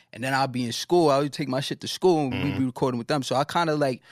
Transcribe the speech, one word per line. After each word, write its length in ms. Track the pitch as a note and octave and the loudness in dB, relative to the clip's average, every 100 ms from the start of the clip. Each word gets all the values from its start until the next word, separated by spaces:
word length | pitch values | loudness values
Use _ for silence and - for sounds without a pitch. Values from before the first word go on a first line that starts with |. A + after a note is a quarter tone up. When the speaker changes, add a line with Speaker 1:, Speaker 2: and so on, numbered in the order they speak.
| _ | _
Speaker 1:
and 100 | - | -8
then 100 | C3 | -2
I'll 140 | C3+ C3+ | 0 0
be 160 | A#2+ A#2+ | -2 -4
in 60 | |
school. 380 | A2 - F3 D#3 | -6 0 4 6
I 100 | C#3 | 4
would 140 | C#3+ | 2
take 160 | - C#3 | -4 -4
my 100 | D#3 | -4
shit 220 | C#3+ - | -4 -6
to 80 | - | -8
school, 300 | - F#3 D#3+ | 0 2 4
and 120 | C#3 | 0
we'd 200 | B2 C#3+ | -2 -2
Speaker 2:
Mm-hmm. 80 | B2+ | 0
Speaker 1:
be 60 | C3 | -2
recording 320 | - C3+ B2 | 0 -2 0
with 80 | G#2+ | -2
them. 140 | D3 | -2
So 140 | B2+ B2+ | 0 0
I 80 | |
kinda, 320 | D3 E3+ E3 D3+ | 0 0 0 2
like, 260 | C#3 B2 _ | 0 -2 _